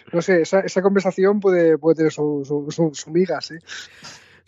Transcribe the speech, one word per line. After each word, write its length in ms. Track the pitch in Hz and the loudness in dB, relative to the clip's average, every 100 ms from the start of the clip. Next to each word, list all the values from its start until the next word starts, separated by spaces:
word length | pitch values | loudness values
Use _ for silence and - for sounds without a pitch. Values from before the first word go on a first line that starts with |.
| - | -6
No 80 | 170 | -4
sé, 220 | 180 175 | 2 2
esa, 180 | 156 190 | 2 0
esa 220 | 185 190 | 0 -2
conversación 560 | 196 202 190 190 190 208 | 0 0 0 2 2 2
puede, 380 | 190 175 165 151 | 2 4 4 4
puede 160 | 160 156 | 2 2
tener 160 | 156 | 0
su, 300 | 151 151 147 | 0 -2 -4
su, 220 | 135 147 143 | -4 -6 -4
su, 200 | 156 160 | -2 -2
su 180 | 139 160 | -2 -4
miga, 300 | 165 185 147 | -2 0 -4
sí. 140 | - 165 - - - - - - - _ | -8 -16 -16 -18 -18 -20 -20 -20 -20 _